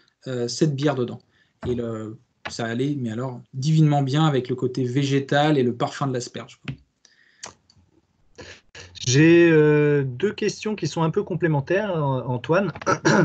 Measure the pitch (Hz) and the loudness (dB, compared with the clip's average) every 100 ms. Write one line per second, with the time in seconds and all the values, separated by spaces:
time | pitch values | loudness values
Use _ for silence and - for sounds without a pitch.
0 | _ _ - 127 120 - 160 135 147 131 | _ _ -10 -6 -6 0 0 0 -2 -2
1 | 117 110 - _ _ _ 120 120 117 110 | -4 -6 -16 _ _ _ -6 -4 -4 -8
2 | 107 117 _ _ - - 117 117 139 147 | -10 -14 _ _ -14 -8 -6 -2 -2 -2
3 | 120 110 131 123 - 131 139 156 156 143 | -4 -4 -6 -10 -12 -4 2 4 6 4
4 | 139 143 160 139 120 127 127 - 127 127 | 2 2 2 2 -2 -4 -2 -2 -2 -2
5 | 139 139 139 143 151 147 123 113 123 - | 0 0 0 2 4 2 2 0 -6 -4
6 | 139 127 120 - - - - - _ _ | -4 -4 -8 -12 -16 -16 -14 -14 _ _
7 | _ _ _ _ - - _ _ _ _ | _ _ _ _ -20 -20 _ _ _ _
8 | _ _ _ - - - _ - - - | _ _ _ -20 -20 -20 _ -20 -20 -8
9 | - 127 165 170 170 160 151 151 147 147 | 0 4 6 8 6 6 6 4 4 2
10 | 135 123 202 214 208 - 214 208 160 170 | 0 -2 -4 -2 -4 -4 -6 -4 -4 -2
11 | 160 160 202 165 170 147 139 180 214 170 | -2 -2 -4 -2 0 0 0 -2 -2 -2
12 | 143 131 120 123 - 170 202 - - 185 | -2 -2 -4 -6 0 0 0 -4 -2 0
13 | - 208 | 2 2